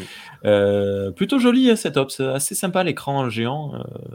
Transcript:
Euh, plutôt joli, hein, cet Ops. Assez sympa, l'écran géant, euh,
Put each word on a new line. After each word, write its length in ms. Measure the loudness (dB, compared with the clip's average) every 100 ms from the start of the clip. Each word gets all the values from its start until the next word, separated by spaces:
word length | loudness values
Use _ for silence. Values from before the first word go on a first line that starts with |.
| -14 -16 -20 -4 2
Euh, 680 | 4 4 2 0 -2 -4
plutôt 260 | -4 0 2
joli, 320 | 4 6 4
hein, 60 | 4
cet 220 | 2 0
Ops. 220 | -2 -2
Assez 360 | -2 -2 -4 -4
sympa, 280 | -2 0
l'écran 460 | 0 -2 -2 -2 -2
géant, 440 | -2 -4 -4 -8 -10
euh, 40 | -12 -12 -14